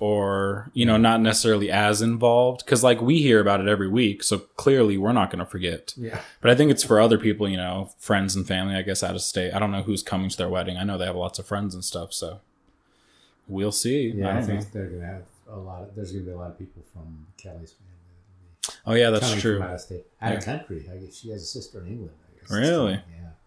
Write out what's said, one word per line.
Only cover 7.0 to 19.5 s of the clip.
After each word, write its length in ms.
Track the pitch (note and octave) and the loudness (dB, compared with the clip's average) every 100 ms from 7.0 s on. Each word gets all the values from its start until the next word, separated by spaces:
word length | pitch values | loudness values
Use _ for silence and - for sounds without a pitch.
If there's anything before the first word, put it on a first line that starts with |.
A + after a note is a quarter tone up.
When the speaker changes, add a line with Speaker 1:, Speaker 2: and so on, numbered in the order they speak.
Speaker 1:
other 160 | A2+ G#2+ | 6 4
people, 320 | A2 G#2 G2+ | 2 0 -2
you 80 | F#2 | -4
know, 340 | F2+ F#2+ F#2+ - | -4 -6 -8 -8
friends 380 | - G2+ G2 F#2+ | -2 0 0 -2
and 100 | F2+ | -2
family, 280 | F#2 G2 F#2+ | -2 -2 -4
I 60 | |
guess, 200 | F#2+ F#2 | -4 -4
out 120 | F#2 | -4
of 80 | F#2 | -4
state. 320 | - F#2+ F2+ | -6 -4 -2
I 40 | G2 | -2
don't 140 | G#2 | -2
know 100 | G2 | -2
who's 200 | G2 G2 | -2 -4
coming 260 | - F#2+ F#2 | -4 -4 -4
to 80 | - | -4
their 140 | F2+ | -4
wedding. 260 | F#2 F#2 F2+ | -4 -4 -4
I 80 | |
know 140 | G2+ F#2 | -4 -4
they 80 | F2+ | -4
have 100 | F2+ | -4
lots 220 | F2+ - | -6 -8
of 80 | - | -8
friends 280 | G2+ G2+ | -6 -6
and 80 | F#2 | -8
stuff, 300 | - F2+ E2+ | -8 -8 -8
so 280 | - E2 G2 _ _ _ _ _ _ _ _ _ _ - | -10 -10 -12 _ _ _ _ _ _ _ _ _ _ -10
we'll 240 | F#2+ G#2 | -4 -2
see. 360 | - A#2+ C#3+ A#2 | -2 0 0 -2
Speaker 2:
Yeah, 140 | G2+ G2 | -2 -2
Speaker 1:
I 20 | |
Speaker 2:
I 40 | |
Speaker 1:
don't 100 | G2 G#2+ | -2 -2
Speaker 2:
think 140 | G2+ | -4
Speaker 1:
know. 60 | G2+ | -6
Speaker 2:
they're 160 | G#2 F#2 | -10 -10
gonna 160 | F2 F2 | -10 -12
have 160 | F#2+ F2+ _ - | -14 -18 _ -20
a 80 | G2+ | -16
lot 240 | F#2+ F2+ | -14 -14
of, 120 | G2 G2+ | -14 -14
there's 160 | F#2 | -10
gonna 120 | G2 | -10
be 60 | F2+ | -10
a 40 | F2 | -12
lot 140 | F2 | -12
of 80 | - | -14
people 240 | F#2 E2+ - | -18 -20 -20
from 340 | E2+ D#2+ D#2+ D#2 - | -20 -18 -20 -20 -20
Kelly's 340 | F#2+ E2 D#2+ | -20 -18 -20
family 220 | _ _ F2 _ _ _ _ _ _ - | _ _ -20 _ _ _ _ _ _ -12
that'll 80 | |
be 60 | - - | -8 0
Speaker 1:
Oh, 60 | |
yeah, 140 | A#2 A#2 | 4 4
that's 140 | A2 | 4
Speaker 2:
coming 160 | A2+ G#2 | 0 0
Speaker 1:
true. 180 | A2 | 0